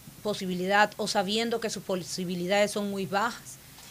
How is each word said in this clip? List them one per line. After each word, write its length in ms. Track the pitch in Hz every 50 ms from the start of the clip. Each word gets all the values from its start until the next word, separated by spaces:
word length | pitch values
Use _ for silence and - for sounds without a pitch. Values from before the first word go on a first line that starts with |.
| - - - - -
posibilidad 680 | 208 202 - 202 180 185 180 180 185 202 202 208 208 - -
o 100 | 220 202
sabiendo 520 | - 214 190 190 208 220 233 233 233 226
que 100 | 226 214
sus 140 | - 208 -
posibilidades 880 | - 190 180 160 - - - 185 175 185 175 175 175 202 202 208 202
son 180 | 202 214 202 202
muy 160 | 196 196 190
bajas, 520 | 139 185 196 214 240 - - - - - - - - - - - -